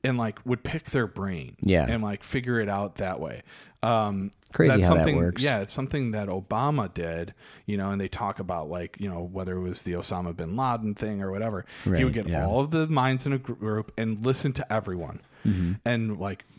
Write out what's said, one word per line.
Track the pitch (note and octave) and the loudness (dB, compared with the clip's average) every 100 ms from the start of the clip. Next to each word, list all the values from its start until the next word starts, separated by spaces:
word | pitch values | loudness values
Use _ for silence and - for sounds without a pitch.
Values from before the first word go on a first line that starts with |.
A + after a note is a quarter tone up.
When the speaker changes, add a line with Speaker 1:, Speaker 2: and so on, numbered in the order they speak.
Speaker 1:
and, | C3 B2 | 0 0
like, | A2 - B2 | 0 -4 -2
would | B2 | -2
pick | - D#3+ - | -2 -6 -2
their | C#3 G#2+ | 0 0
brain | - G2 F2 B1 - | -2 -4 -4 -8 -2
Speaker 2:
Yeah. | F#2+ F2+ C#2+ | 4 6 6
Speaker 1:
and, | A2+ | 2
like, | G#2+ G2+ | -2 -4
figure | - C3+ B2 A#2+ | -4 -4 0 0
it | G#2 | 0
out | G2 G2+ - | 0 -2 -4
that | F#2+ C2+ | -4 -4
way. | D2+ - - - - _ | -6 -10 -14 -20 -20 _
Um, | A2+ A2+ G#2 G2 G2 - - | 2 2 2 0 -4 -8 -2
Speaker 2:
Crazy | - - G#2+ | 4 6 8
Speaker 1:
that's | F2+ | 8
Speaker 2:
how | E2+ | 8
that | |
Speaker 1:
something, | D#2+ - | 6 4
Speaker 2:
works. | E2+ F2+ | 2 2
Speaker 1:
yeah, | C#3+ A2+ | 2 0
it's | G2+ | -2
something | - C3 D3+ B2 | -4 -2 -2 -2
that | G#2+ G2+ | -2 -4
Obama | F#2+ F#2+ A2 C#3 D3+ G2 | -4 -2 0 2 0 -2
did, | F2 E2 E2 E2+ - - - - | -4 -4 -4 -6 -12 -20 -12 -6
you | G#2 | -2
know, | G2 | -2
and | G2 | -2
they | G2 | -4
talk | - G2+ - | -4 -4 -4
about, | F#2 E2+ D2+ | -4 -4 -4
like, | F2+ E2+ - | -6 -8 -8
you | G2+ | -6
know, | F2 | -6
whether | F2 F#2+ F#2 F#2 | -6 -6 -4 -4
it | |
was | F2+ F2+ | -4 -6
the | F2+ | -4
Osama | F2 - F#2 F2 E2+ | -4 -4 -4 -4 -6
bin | E2+ A2 | -4 -2
Laden | C3 A#2 A2 G2+ | 0 0 -4 -4
thing | G#2+ G2+ | -4 -4
or | G2 | -4
whatever. | G2 A2 G2 - - | -4 -4 -6 -8 -6
He | G2 | 0
Speaker 2:
Right, | F#2 | 2
Speaker 1:
would | C3 | 2
get | A#2 G2+ | 2 -2
Speaker 2:
yeah. | D#2 F#2+ | 0 2
Speaker 1:
all | A#2 | 2
of | D3 | 2
the | E3 D#3 | 0 2
minds | D3 C3 C3 C#3+ | 2 2 2 0
in | |
a | C3+ | -2
group | B2+ - G#2+ G#2+ - - | -4 -6 -2 -2 -4 -4
and | A2+ G#2+ B2 | -2 0 0
listen | C3 D3 | 2 0
to | B2+ - | -2 -2
everyone. | A2 G2+ F2+ D2 - - - A2 | -2 -2 -6 -6 -12 -18 -2 0
Speaker 2:
Mm-hmm. | F#2 F2 G#2 A#2 | 2 2 0 0
Speaker 1:
And, | A#2 A2 G2 | 0 0 -2
like, | G2+ F#2 - | -6 -6 -12